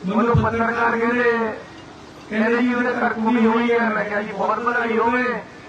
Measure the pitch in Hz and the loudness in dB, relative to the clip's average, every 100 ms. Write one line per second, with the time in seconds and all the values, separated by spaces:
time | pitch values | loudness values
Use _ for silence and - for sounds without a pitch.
0 | 185 214 240 226 220 226 226 233 226 233 | 0 2 4 4 2 0 -2 0 0 2
1 | 233 247 240 226 226 - - - - - | 0 2 2 2 -2 -6 -14 -18 -18 -20
2 | - - - 214 233 240 247 240 247 240 | -20 -20 -6 0 2 2 2 2 0 0
3 | 220 220 226 247 220 240 240 233 220 214 | -2 0 2 4 4 4 2 2 2 -2
4 | 208 208 214 196 190 214 240 233 233 220 | -2 -4 -4 -4 -2 0 0 0 0 2
5 | 240 247 240 190 - - | 2 0 -2 -4 -8 -18